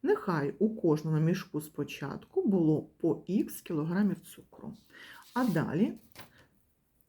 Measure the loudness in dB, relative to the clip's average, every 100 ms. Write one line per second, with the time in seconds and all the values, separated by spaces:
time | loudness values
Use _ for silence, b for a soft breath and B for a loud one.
0 | 2 0 2 0 0 0 -2 2 2 2
1 | 2 2 2 0 -2 -8 -8 -8 -8 -8
2 | -10 -10 -4 -2 2 4 4 2 -2 _
3 | 0 0 0 -2 -2 -6 -6 -4 -2 0
4 | 0 0 -10 -20 -20 -18 -16 -18 _ B
5 | B B B -2 0 2 0 0 0 -2
6 | -16 -20 -20 b b _ _ _ _ _